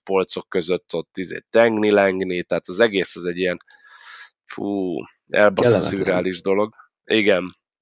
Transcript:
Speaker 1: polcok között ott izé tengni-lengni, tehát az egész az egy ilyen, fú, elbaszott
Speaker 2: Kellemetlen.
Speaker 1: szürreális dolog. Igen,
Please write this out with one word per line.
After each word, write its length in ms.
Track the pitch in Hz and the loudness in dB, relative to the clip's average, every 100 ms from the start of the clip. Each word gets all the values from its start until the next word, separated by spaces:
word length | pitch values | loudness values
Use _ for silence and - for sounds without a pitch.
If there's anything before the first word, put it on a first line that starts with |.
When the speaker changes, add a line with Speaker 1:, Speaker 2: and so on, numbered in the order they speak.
Speaker 1:
polcok 460 | - 95 90 - - | -4 -2 -2 -6 -6
között 440 | 95 82 90 - | -4 -2 -4 -4
ott 240 | 85 - - | -8 -8 -10
izé 260 | 85 82 - | -10 -12 -2
tengni-lengni, 960 | 113 117 107 104 101 98 95 92 90 | 2 4 2 2 4 4 0 -4 -6
tehát 240 | - 85 - | -4 -6 -4
az 120 | 90 | 0
egész 360 | 117 98 85 87 | 0 0 -4 -6
az 100 | 87 | -8
egy 120 | 87 | -4
ilyen, 200 | 90 85 _ _ _ - - - - _ - | -4 -6 _ _ _ -20 -20 -20 -20 _ -18
fú, 480 | - 101 101 92 76 - _ _ | -8 -6 -4 -4 -6 -8 _ _
elbaszott 420 | 92 104 95 120 | 4 4 4 4
Speaker 2:
Kellemetlen. 260 | 104 - 98 | 4 0 -2
Speaker 1:
szürreális 420 | 92 90 92 87 | -2 0 -2 -4
dolog. 340 | 95 98 110 - _ _ | -2 -2 -2 -8 _ _
Igen, 540 | - 110 104 90 90 - _ _ | -2 0 2 0 -2 -12 _ _